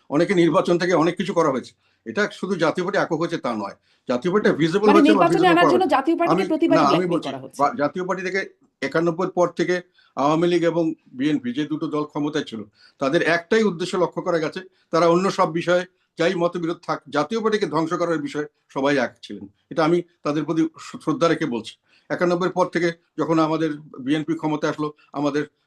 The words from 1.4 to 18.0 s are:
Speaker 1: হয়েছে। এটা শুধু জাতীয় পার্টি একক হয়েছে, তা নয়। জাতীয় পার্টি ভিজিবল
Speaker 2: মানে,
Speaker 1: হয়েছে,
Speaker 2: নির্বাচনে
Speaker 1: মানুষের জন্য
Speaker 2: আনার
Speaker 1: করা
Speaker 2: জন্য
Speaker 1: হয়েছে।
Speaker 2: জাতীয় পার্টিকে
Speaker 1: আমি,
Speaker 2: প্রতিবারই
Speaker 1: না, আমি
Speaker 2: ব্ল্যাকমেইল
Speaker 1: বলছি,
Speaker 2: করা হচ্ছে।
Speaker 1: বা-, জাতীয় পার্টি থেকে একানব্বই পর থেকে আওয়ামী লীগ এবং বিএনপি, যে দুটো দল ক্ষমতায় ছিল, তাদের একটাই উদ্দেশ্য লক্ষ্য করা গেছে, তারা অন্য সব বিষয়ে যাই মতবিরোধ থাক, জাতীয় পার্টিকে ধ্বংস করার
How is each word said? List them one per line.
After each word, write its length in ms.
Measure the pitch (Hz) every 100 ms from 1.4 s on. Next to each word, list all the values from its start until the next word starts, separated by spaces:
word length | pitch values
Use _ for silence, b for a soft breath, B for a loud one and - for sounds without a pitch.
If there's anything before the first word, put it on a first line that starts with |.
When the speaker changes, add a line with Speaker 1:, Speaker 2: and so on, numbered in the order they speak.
| 156
Speaker 1:
হয়েছে। 220 | 127 - _ _ _ 113
এটা 240 | 110 104
শুধু 240 | - 185 180
জাতীয় 300 | 156 185 180
পার্টি 140 | 190
একক 140 | 143
হয়েছে, 240 | 160 170 160
তা 160 | 127
নয়। 220 | 110 98 - _ _ -
জাতীয় 220 | 123 185
পার্টি 160 | 202 202
ভিজিবল 300 | 135 160 196
Speaker 2:
মানে, 120 | 208
Speaker 1:
হয়েছে, 100 | -
Speaker 2:
নির্বাচনে 180 | 294 -
Speaker 1:
মানুষের 200 | 339 349
জন্য 80 | 359
Speaker 2:
আনার 160 | 330
Speaker 1:
করা 80 | -
Speaker 2:
জন্য 120 | 359
Speaker 1:
হয়েছে। 120 | 359 269
Speaker 2:
জাতীয় 220 | 302 330
পার্টিকে 240 | 339 -
Speaker 1:
আমি, 60 | 196
Speaker 2:
প্রতিবারই 340 | 302 330 226
Speaker 1:
না, 60 | 143
আমি 80 | 165
Speaker 2:
ব্ল্যাকমেইল 240 | 180 170
Speaker 1:
বলছি, 100 | 147
Speaker 2:
করা 80 | 131
হচ্ছে। 260 | 131 -
Speaker 1:
বা-, 120 | 143 123
জাতীয় 300 | 147 185 185
পার্টি 180 | 185
থেকে 320 | 180 190 - - _ _
একানব্বই 460 | 135 165 170 165 185 180
পর 120 | 175
থেকে 340 | - 170 180 - b b -
আওয়ামী 320 | 143 160 175
লীগ 160 | 175
এবং 300 | 165 170 160 - _
বিএনপি, 460 | 127 147 139 120
যে 120 | 123 147
দুটো 220 | 151 160
দল 160 | 151
ক্ষমতায় 400 | 147 151 147 147
ছিল, 200 | 135 110 104 b b _
তাদের 220 | 135 165
একটাই 420 | 156 170 - 220
উদ্দেশ্য 340 | 214 165 180 190
লক্ষ্য 240 | 165 170
করা 180 | 180 170
গেছে, 200 | 151 185 185 _ _
তারা 160 | 165 170
অন্য 240 | 175 190
সব 200 | - 175
বিষয়ে 340 | 170 156 180 180 _ _ -
যাই 180 | 170 185
মতবিরোধ 420 | 175 180 160 165 -
থাক, 140 | 151 139
জাতীয় 320 | 143 147 226
পার্টিকে 240 | 220 208 175
ধ্বংস 280 | 151 160
করার 240 | 170